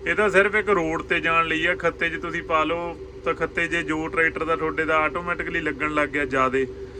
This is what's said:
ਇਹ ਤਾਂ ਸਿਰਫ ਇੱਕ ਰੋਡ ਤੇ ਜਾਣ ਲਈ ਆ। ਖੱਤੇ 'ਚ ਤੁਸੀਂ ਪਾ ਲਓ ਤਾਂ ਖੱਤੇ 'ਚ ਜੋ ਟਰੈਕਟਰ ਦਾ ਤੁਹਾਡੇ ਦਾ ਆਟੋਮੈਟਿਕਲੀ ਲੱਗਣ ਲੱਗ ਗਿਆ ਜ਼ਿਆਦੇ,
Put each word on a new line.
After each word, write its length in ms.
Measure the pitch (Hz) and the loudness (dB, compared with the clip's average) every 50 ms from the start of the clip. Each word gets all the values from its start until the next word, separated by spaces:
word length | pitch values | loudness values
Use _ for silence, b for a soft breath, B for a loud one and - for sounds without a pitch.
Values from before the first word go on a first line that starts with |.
| - 165 | -2 -2
ਇਹ 80 | 170 | 2
ਤਾਂ 140 | 170 214 208 | 2 2 4
ਸਿਰਫ 260 | 190 190 202 208 196 | 6 6 4 6 2
ਇੱਕ 140 | 214 202 196 | 0 2 2
ਰੋਡ 320 | 208 180 165 160 160 160 | 2 2 2 0 -2 -4
ਤੇ 180 | 160 - 175 170 | -2 0 -2 0
ਜਾਣ 280 | 156 165 165 165 165 160 | 2 2 4 4 4 2
ਲਈ 180 | 160 160 160 | 0 0 2
ਆ। 100 | 175 180 | 0 0
ਖੱਤੇ 340 | - - 170 165 165 170 165 | 2 0 -2 0 0 -2 -2
'ਚ 120 | 160 - | -2 -4
ਤੁਸੀਂ 220 | - 175 160 170 165 | -6 -4 -6 -6 -4
ਪਾ 200 | 160 165 156 156 | 0 2 2 2
ਲਓ 340 | 156 165 170 170 170 165 156 - - - - - | 2 0 -2 -2 -6 -8 -8 -12 -16 -16 -6 -4
ਤਾਂ 80 | 170 165 | -4 -2
ਖੱਤੇ 340 | 160 165 160 - - 170 165 | 0 -2 -2 0 -2 -2 0
'ਚ 80 | 156 | 0
ਜੋ 320 | 170 170 - 160 156 160 160 | -2 -2 -2 -2 -2 -2 -2
ਟਰੈਕਟਰ 380 | - 160 165 160 160 - 165 | 0 2 2 2 2 -2 -2
ਦਾ 100 | 156 165 | -2 0
ਤੁਹਾਡੇ 300 | 151 156 160 156 151 160 | 0 0 -2 -2 -2 0
ਦਾ 120 | 156 160 156 | 2 2 2
ਆਟੋਮੈਟਿਕਲੀ 640 | 156 151 156 175 175 175 170 165 170 165 170 170 | 2 2 0 -2 -4 -4 -4 -4 -4 -4 -4 -2
ਲੱਗਣ 320 | 160 151 151 127 151 151 151 | -2 -2 -4 -2 -4 -2 0
ਲੱਗ 160 | 151 147 139 | 0 0 0
ਗਿਆ 160 | - 147 143 | 0 -2 -2
ਜ਼ਿਆਦੇ, 420 | 131 131 135 135 135 127 135 135 123 - - B B B B | 0 2 2 2 2 2 0 0 -2 -4 -12 B B B B